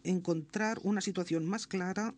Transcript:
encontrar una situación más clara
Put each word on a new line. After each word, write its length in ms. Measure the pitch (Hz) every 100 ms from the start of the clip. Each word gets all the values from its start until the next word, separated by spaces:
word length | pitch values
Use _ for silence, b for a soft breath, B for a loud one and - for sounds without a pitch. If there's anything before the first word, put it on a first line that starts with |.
encontrar 760 | 170 180 175 160 151 190 214 226
una 160 | 196 208
situación 440 | 202 185 175 165
más 220 | 160 220 -
clara 480 | 190 180 196 220